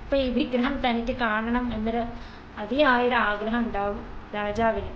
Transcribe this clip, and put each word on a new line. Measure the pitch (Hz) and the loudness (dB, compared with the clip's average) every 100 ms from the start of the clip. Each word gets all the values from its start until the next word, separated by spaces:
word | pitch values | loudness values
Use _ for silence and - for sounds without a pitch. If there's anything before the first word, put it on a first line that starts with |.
അപ്പൊ | - 277 | 0 0
ഈ | 254 | 2
വിഗ്രഹം | 233 - 247 254 269 | 0 2 2 0 0
തനിക്ക് | 254 233 233 - | 0 0 -2 0
കാണണം | 233 214 226 240 247 | 0 0 0 0 0
എന്നൊരു | 220 220 233 233 - - - - - | -2 0 0 -2 -8 -14 -16 -14 -10
അതിയായൊരു | 208 262 294 247 247 | -2 4 6 6 4
ആഗ്രഹം | 240 208 208 214 240 | 4 2 0 0 0
ഉണ്ടാവും | 233 202 202 208 - - - | 0 -2 -2 -4 -8 -12 -8
രാജാവിന്. | 208 208 208 226 220 277 | -4 -2 2 2 2 -4